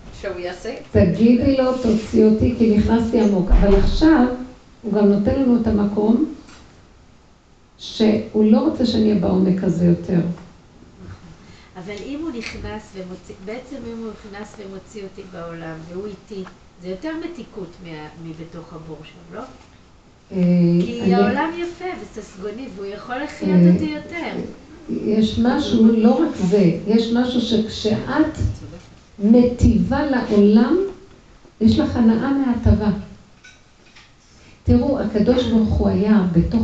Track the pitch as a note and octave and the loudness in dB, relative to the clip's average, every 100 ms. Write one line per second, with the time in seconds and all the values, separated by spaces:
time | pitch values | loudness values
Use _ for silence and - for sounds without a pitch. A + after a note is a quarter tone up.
0 | - - G3+ F3+ F3 F3+ - C4 - G#3+ | -20 -14 -12 -10 -10 -10 -12 -14 -2 2
1 | F#3 E3 A#3 B3 C#4 C4 B3+ B3+ A#3 G#3+ | 2 4 4 6 4 2 2 0 0 0
2 | - A3+ G#3+ A3 B3 - A3 G#3 G#3+ A3+ | 0 4 4 4 2 2 2 4 4 2
3 | A#3 A#3+ G#3 F#3+ F#3 - G3+ G3+ - - | 2 2 2 2 4 4 6 6 4 4
4 | D#4+ D4+ B3 - - - - - A#3 G3+ | 4 6 2 0 -12 -18 -20 -12 -4 2
5 | G#3 G3+ G#3 C4+ B3+ A#3 A3+ G#3 G3+ G#3 | 4 4 2 0 2 2 2 0 0 0
6 | G#3+ B3 D#4 - - - - - _ _ | 2 2 0 -6 -20 -20 -20 -20 _ _
7 | _ _ _ _ _ _ _ _ - - | _ _ _ _ _ _ _ _ -18 0
8 | A3 G#3+ - G#3+ G#3+ B3+ D#4 - A#3 A3 | 2 2 -2 0 4 4 2 -2 -2 0
9 | G#3+ G3+ G3 F#3 F#3 F#3 F#3+ E3 F3 E3+ | 0 2 0 0 0 0 -2 0 2 0
10 | - F3 E3+ - - - _ - - - | 0 -2 -2 -8 -14 -20 _ -20 -20 -20
11 | F#2+ F#2 - - - - - F#3 F3 G3+ | -20 -20 -20 -20 -20 -20 -20 -18 -14 -14
12 | A3+ D4+ E4 A#3 G#3+ A3 G3+ G#3 - G3 | -12 -10 -8 -10 -12 -12 -12 -12 -14 -16
13 | F3+ F#3 - G3+ F#3+ A#3+ B3+ C4+ A#3 A3+ | -16 -16 -18 -18 -14 -14 -14 -16 -14 -12
14 | A3+ G#3 G#3 G3 G#3+ - G3 F#3+ - G#3+ | -14 -16 -20 -18 -18 -18 -18 -18 -18 -18
15 | F#3+ F#3+ F3+ F3+ E3+ E3 E3 D#3+ D#3+ F3+ | -16 -18 -18 -16 -14 -14 -14 -16 -14 -14
16 | G#3 F#3+ - G3+ F#3 - - _ F3 F#3 | -12 -14 -16 -16 -16 -18 -20 _ -14 -10
17 | D#4 D#4+ F4 - G3 G#3+ E3 - E3+ D#3 | -10 -10 -12 -14 -16 -16 -16 -16 -18 -16
18 | D3+ E3 E3 D#3 D#3+ F3+ D#3 D#3 D#3+ D3+ | -16 -16 -16 -16 -16 -16 -18 -18 -16 -18
19 | - - E3 F#3+ C4 - - - - _ | -18 -20 -18 -16 -16 -20 -20 -20 -20 _
20 | _ _ _ F#3+ F3 F3 E3+ F3 F#3+ A#3 | _ _ _ -2 2 4 4 2 0 -2
21 | G3+ F#3+ G#3 C#4 D#4+ E4+ F4 - F#4 C#4 | 0 2 2 0 -4 -6 -10 -8 -12 -10
22 | G#3 A3+ G3 F#3 G3+ G#3+ C4 F#3 G3 G3+ | -14 -18 -18 -14 -14 -12 -16 -14 -14 -14
23 | - B3 D4 - G3 F3+ F3 - D4+ D4+ | -10 -10 -10 -6 2 4 6 4 0 -6
24 | - E4+ B3+ - - - - - - A#3+ | -10 -10 -8 -10 -12 -16 -20 -20 -10 -6
25 | G#3+ G#3+ A3 - A#3 D4 - A3 A3 A3+ | -2 0 0 2 0 0 0 4 4 6
26 | A3 C#4+ E4 - F3+ G3 F3 - G3+ A3+ | 4 4 0 0 0 4 2 0 0 0
27 | A3 A#3+ B3 B3 A3 G#3+ A3 - G#3+ A3 | 0 -2 0 -2 0 -2 -2 -4 -4 -4
28 | - C#4+ D#4 - - - - E3+ - - | -4 -2 -2 -2 -4 -4 -12 -20 -20 -20
29 | _ - G#3 B3 A#3+ - B3 G#3+ - C#4 | _ -4 4 4 4 2 2 4 0 -2
30 | D4 B3 A3 G#3 G3+ G#3+ C4 F4 G4 - | -2 -2 0 4 6 6 4 0 -2 -8
31 | - - _ - - _ A3+ - D4 B3+ | -20 -20 _ -20 -20 _ 2 2 0 2
32 | A3+ A3+ C4 C#4 B3+ A#3 A#3 G#3+ G#3 F3 | 2 2 0 -2 -2 0 2 2 0 -4
33 | - - - _ - - _ _ _ - | -8 -20 -20 _ -20 -20 _ _ _ -20
34 | - _ _ - - - - A#3+ C#4 - | -20 _ _ -20 -20 -10 0 2 2 -2
35 | G#3+ - A#3+ B3+ A#3 A3+ G#3 - G3+ F#3+ | -4 -2 0 0 2 0 0 0 0 0
36 | G#3 G#3+ F3+ E3+ - A#3 | 2 2 4 2 2 0